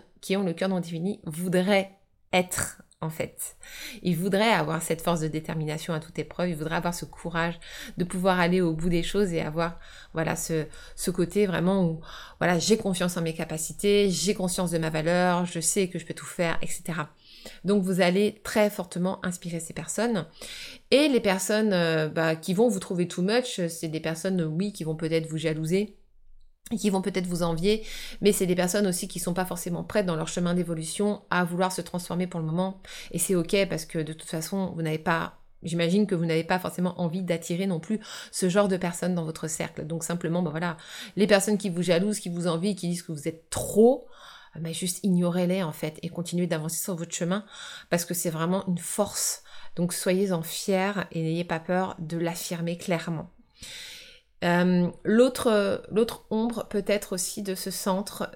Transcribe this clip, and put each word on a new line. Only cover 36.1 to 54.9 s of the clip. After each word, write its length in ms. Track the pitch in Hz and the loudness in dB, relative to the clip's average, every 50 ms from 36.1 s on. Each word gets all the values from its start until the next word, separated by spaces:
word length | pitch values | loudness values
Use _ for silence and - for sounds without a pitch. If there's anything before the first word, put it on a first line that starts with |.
| 190 | 2
vous 100 | 165 170 | 0 2
n'avez 180 | 165 160 160 165 | 2 2 2 2
pas 140 | 165 185 185 | 2 0 0
forcément 420 | 180 175 - - 180 180 175 - | 0 -2 -2 -2 -2 -2 0 -2
envie 220 | 180 165 156 190 | -2 -2 -2 -2
d'attirer 460 | 185 175 175 165 170 - 175 170 196 196 | -2 0 -2 -2 -2 -2 -2 -2 0 0
non 120 | 180 160 | 0 -2
plus 200 | - - 220 220 - - - - - - | -2 -2 -4 -4 -4 -8 -14 -14 -14 -10
ce 180 | - - 190 185 | -4 0 0 4
genre 180 | 175 208 202 196 | 4 4 4 4
de 100 | 190 175 | 2 0
personnes 360 | 185 175 170 - - 175 180 | 0 -2 -2 -2 -2 0 0
dans 120 | 175 165 | 0 -2
votre 220 | 156 160 - - 156 | -4 -6 -6 -6 -6
cercle. 380 | - - 165 160 - - - | -4 -4 -6 -6 -6 -8 -8
Donc 180 | 151 165 165 160 | -6 -6 -6 -4
simplement, 380 | - 170 175 175 160 165 175 | -4 -4 -2 -2 0 0 0
bah 80 | 180 156 | 0 0
voilà, 280 | 147 160 175 175 160 156 - - - - - 220 - | -2 -2 -4 -4 -4 -8 -12 -16 -16 -14 -14 -6 0
les 120 | 180 202 185 | 2 6 6
personnes 320 | 214 196 190 - 214 196 | 6 6 6 4 2 2
qui 100 | - 202 | 0 -2
vous 140 | 170 175 175 | -2 0 2
jalousent, 360 | 165 170 165 185 214 214 202 | 4 4 4 2 2 -2 -4
qui 100 | - 185 | -6 -6
vous 180 | 175 175 170 175 | -4 -2 0 0
envient, 280 | 165 165 175 214 196 | 0 0 0 0 -2
qui 120 | 185 - 175 | -2 -2 -4
disent 160 | 175 170 - | -4 -4 -6
que 80 | - | -8
vous 160 | 160 147 - 165 | -8 -6 -6 -6
êtes 240 | 160 160 - _ | -8 -8 -10 _
trop, 560 | - - - - - 202 220 240 269 - - - - - - - - - - - - | -8 -6 -6 2 6 8 8 8 6 4 0 -10 -20 -20 -20 -20 -20 -20 -20 -16 -10
euh, 40 | 160 | -8
bah 120 | 160 165 | -6 -6
juste 300 | 165 - 185 180 180 - - | -6 -4 -4 -4 -4 -2 0
ignorez-les 580 | 208 180 175 175 175 170 180 180 175 180 190 | 2 4 4 4 2 2 2 2 2 2 0
en 100 | 185 156 | 0 -2
fait 280 | 151 - - 156 156 - | -4 -4 -6 -6 -6 -6
et 80 | - 170 | -8 -8
continuez 380 | - - 170 - - 175 180 170 | -6 -6 -6 -4 -2 0 0 0
d'avancer 340 | 170 156 151 160 165 - - | 0 -2 -2 -4 -4 -4 -4
sur 120 | - 190 | -4 -4
votre 180 | 160 170 165 - | -6 -6 -6 -6
chemin 320 | - 175 170 185 214 214 - - - - - - - - - | -4 -2 -2 -2 -2 -4 -8 -14 -16 -16 -16 -16 -16 -4 -2
parce 140 | - 175 175 | -2 0 0
que 100 | - 175 | -2 -4
c'est 160 | 175 - 180 | -4 -2 -2
vraiment 360 | 156 160 165 170 185 196 190 190 | -2 0 0 0 0 0 0 -2
une 120 | 180 175 | -2 -2
force. 640 | - - - - 208 202 - - - - - - - - - - - - - | -4 -4 -2 -2 -2 -2 -2 -4 -4 -4 -4 -6 -10 -14 -14 -12 -12 -8 -4
Donc 180 | - 175 175 - | -2 -2 -2 -2
soyez-en 480 | - - 196 180 185 202 196 185 165 | -2 0 2 2 2 2 2 0 -2
fiers 520 | 156 165 - - - - 196 185 185 196 202 202 - - | -2 -4 -8 -6 -2 0 0 2 2 0 -2 -2 -4 -4
et 100 | - 170 | -4 -2
n'ayez 220 | 160 160 160 170 175 | -2 0 0 -2 -2
pas 160 | 175 170 160 | -2 -4 -4
peur 360 | 165 - 180 185 190 185 - - | -2 0 0 0 0 -2 -4 -6
de 180 | 170 151 165 165 | -8 -6 -4 -2
l'affirmer 580 | 170 165 165 170 - - 180 170 170 170 170 170 | -2 -2 -2 -4 -6 -6 -6 -4 -2 -4 -4 -4
clairement. 500 | - - 180 160 - - 170 151 170 - - - - _ _ _ - - - - - - - - - - - - _ _ _ _ - | -2 0 0 0 0 -2 -4 -4 -6 -10 -14 -20 -20 _ _ _ -18 -16 -16 -14 -14 -16 -16 -16 -18 -20 -20 -20 _ _ _ _ 2
Euh, 460 | 175 175 175 180 185 185 180 180 175 | 4 4 6 6 6 6 4 4 2